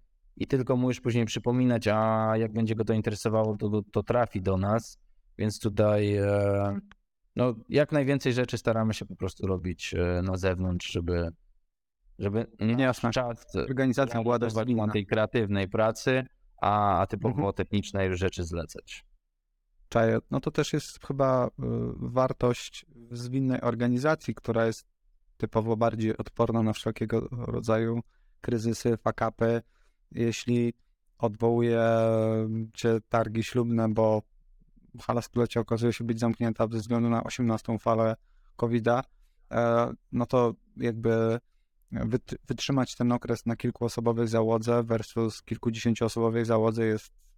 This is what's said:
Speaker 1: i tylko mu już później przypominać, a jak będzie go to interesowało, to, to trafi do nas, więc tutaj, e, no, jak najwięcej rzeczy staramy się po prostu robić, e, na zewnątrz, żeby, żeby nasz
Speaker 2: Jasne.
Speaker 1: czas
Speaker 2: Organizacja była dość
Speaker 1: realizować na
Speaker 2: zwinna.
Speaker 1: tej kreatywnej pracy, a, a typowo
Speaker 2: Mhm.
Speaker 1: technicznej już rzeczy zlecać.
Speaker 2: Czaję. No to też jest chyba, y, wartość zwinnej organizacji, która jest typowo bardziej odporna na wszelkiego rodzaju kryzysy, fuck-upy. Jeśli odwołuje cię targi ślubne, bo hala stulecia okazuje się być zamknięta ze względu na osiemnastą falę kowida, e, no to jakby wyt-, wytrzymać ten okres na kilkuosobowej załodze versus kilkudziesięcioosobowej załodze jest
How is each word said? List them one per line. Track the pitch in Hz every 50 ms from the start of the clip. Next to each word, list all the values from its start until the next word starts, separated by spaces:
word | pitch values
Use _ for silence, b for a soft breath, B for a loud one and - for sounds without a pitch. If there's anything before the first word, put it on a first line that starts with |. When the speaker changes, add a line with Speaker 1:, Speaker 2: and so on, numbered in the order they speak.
| _ _ _ _ _ _ _
Speaker 1:
i | - 110
tylko | - - 131 127 117 131
mu | 123 127 127
już | 120 -
później | - 123 117 120 117
przypominać, | 110 - 117 - 123 120 127 127 123 120 117 - 104
a | 104 107 110 110 110 110 110 110 110
jak | 110 113 110 107
będzie | 113 113 110 110
go | 104 107
to | 107 113
interesowało, | 110 107 - 104 - - 113 107 110 110 110 104
to, | 101 107 104 104 107 101 - -
to | 110 101
trafi | - 117 120 123 - - 101 90
do | 98 95
nas, | 95 98 101 107 117 113 - - - _ _ _ _ _ _ _ -
więc | 107 107 101 -
tutaj, | - 113 92 104 107 104 104 104 104 104 101
e, | 101 101 101 101 101 101 101 98 101 101 101 101 101 101 - - _ _ _ _ _ _ _ -
no, | - 123 127 117 113 - -
jak | - 139 147 - 160
najwięcej | 147 135 131 143 135 - 127 120
rzeczy | 127 127 120 - 113
staramy | - 120 113 113 110 110 107
się | - 98
po | - 92
prostu | - - 92 - - -
robić, | 95 95 92 85 92 87 - - - -
e, | 87 87 87 90 90 90
na | 95 92
zewnątrz, | 92 92 95 92 90 92 90 90 87 - - -
żeby, | 95 85 85 87 85 85 82 82 _ _ _ _ _ _ _ _ _ _ _ _ _ _ _ - -
żeby | 90 101 98 113 117 - - -
nasz | 101 110 117 123
Speaker 2:
Jasne. | 135 127 120 - - 117
Speaker 1:
czas | 113 135 127 120 117 - - - -
Speaker 2:
Organizacja | 95 67 - 135 127 135 131 117 135 135 - - 117 113
była | 120 120 117
dość | 120 117 107
Speaker 1:
realizować | 113 110 123
na | 120 113 107
Speaker 2:
zwinna. | 104 107
Speaker 1:
tej | 107 98
kreatywnej | - 110 110 107 107 - 123 110 98 104 98 98 92
pracy, | - 107 110 113 113 - - 135 127 131 127 - _ _ _ _ _ -
a, | - 98 104 104 104 101 95 85
a | 95
typowo | - - 101 - 113 123
Speaker 2:
Mhm. | 120 - 98 98
Speaker 1:
technicznej | - 92 - - 101 95 - - 98 95 95
już | 92 87
rzeczy | 95 90 - - 87
zlecać. | 82 85 85 78 76 - - - - - - - _ _ _ _ _ _ _ _ _ _ _ _ _ _ _ - -
Speaker 2:
Czaję. | - 120 113 113 113 113 - -
No | 139 139
to | - 156
też | - - 147 - -
jest | 151 - - - - -
chyba, | - 143 135 139 131 131 127 123
y, | - - - 131 120 117 117 117 120 -
wartość | - - 123 120 127 131 131 135 - - 123 120 - - - - - - - - 120 117 117
zwinnej | 120 120 123 123 127 135 135 131 127 -
organizacji, | - 120 117 113 120 120 123 123 131 151 160 - - - 113
która | - - - 113 117 113
jest | 113 110 - - _ _ _ _ _ _ _ _ _ _
typowo | - - 110 - 113 107 113 113
bardziej | 107 117 117 113 117 110 110 -
odporna | - 110 - - - 117 117 110 113 110
na | 110 110
wszelkiego | - - 117 110 - 117 110 - 113 - -
rodzaju | - 120 120 - 117 117 113 113 113 110 113 113 117 117 117 _ _ _ _ _ _ _
kryzysy, | - - 120 113 107 117 113 - - 120 117 110 -
fuck-upy. | 113 110 - 117 110 - - 120 113 117 117 - _ _ _ _ _ _ _ _ _ -
Jeśli | 117 117 117 110 - - 120 120 120 120 117 117 _ _ _ _ _ _ _ _ -
odwołuje | - 117 104 107 113 117 117 120 120 117 117 113 113 113 113 113 113 113 113 110 110 110 110 110 110 110 110 113 113 110 -
cię | - - 117 113 113 - _
targi | - 117 113 110 104 113 107
ślubne, | - - 127 120 120 117 113 113 110
bo | 107 113 110 110 107 110 - _ _ _ _ _ - - - _ _ - - - - 120
hala | - - 127 120 110
stulecia | - - 120 120 110 - 120
okazuje | 107 - 117 110 117 120 107
się | - 117
być | 113 117 110
zamknięta | 120 117 110 - 120 117 110 - 117 110
ze | 117 113
względu | 104 113 120 117 117 117
na | 117 113 -
osiemnastą | 113 - - 123 117 113 110 - - 113 107
falę | - 117 113 110 113 113 110 - _ _ _ _ - - _
kowida, | - - 117 117 120 110 120 120 127 131 - _ _ _ _ _ _ _ - -
e, | 117 120 117 117 117 120 120 123 - _ _ -
no | 123 120
to | - - 127 120 117 104 - _ _ _
jakby | - 123 120 113 113 113 117 113 113 113 113 113 120 - _ _ _ _ _ _ _ _ - -
wyt-, | - 120 113 117 127 - - - - - -
wytrzymać | 127 113 - - 139 135 123 - -
ten | - 123 120 120
okres | 120 - 123 120 - -
na | 117 117
kilkuosobowej | - - 120 - - 120 117 - - 117 117 117 113 117 110
załodze | 113 113 110 110 113 113 107 117 120 120 117
versus | 113 117 110 110 - - 117 113 113 107 - -
kilkudziesięcioosobowej | - 113 - - 120 113 113 - 120 113 - 120 113 - 117 113 113 113 117 117
załodze | 113 113 110 110 113 110 113 113
jest | 110 110 107 - - - - - _ _